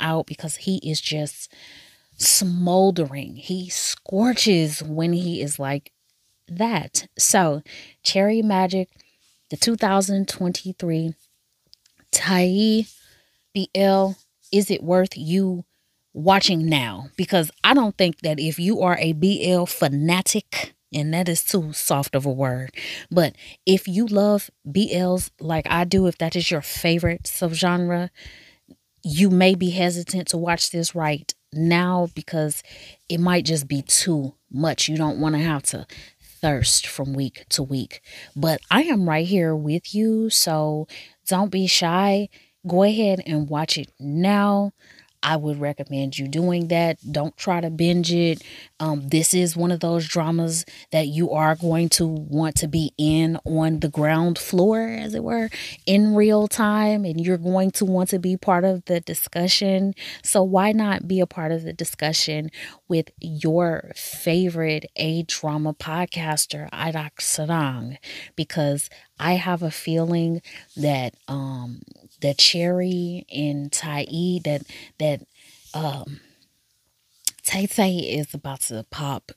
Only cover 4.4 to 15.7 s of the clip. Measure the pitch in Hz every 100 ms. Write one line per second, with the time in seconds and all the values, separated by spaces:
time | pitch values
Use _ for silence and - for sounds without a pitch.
4.4 | 220 175 156 151 156 156 170 175 175 170
5.4 | 143 147 135 143 - _ _ _ _ _
6.4 | - 170 233 185 - - - - - 202
7.4 | 165 147 - - - _ - 190 208 226
8.4 | 214 190 185 190 180 _ _ _ _ _
9.4 | _ 147 233 226 208 196 196 196 190 -
10.4 | 175 180 185 - 170 165 165 156 _ _
11.4 | _ _ _ _ _ _ _ - - 185
12.4 | 180 196 220 220 220 - _ _ _ _
13.4 | _ 196 185 190 196 196 190 185 _ _
14.4 | _ 196 196 185 165 185 190 - 156 190
15.4 | 190 175 -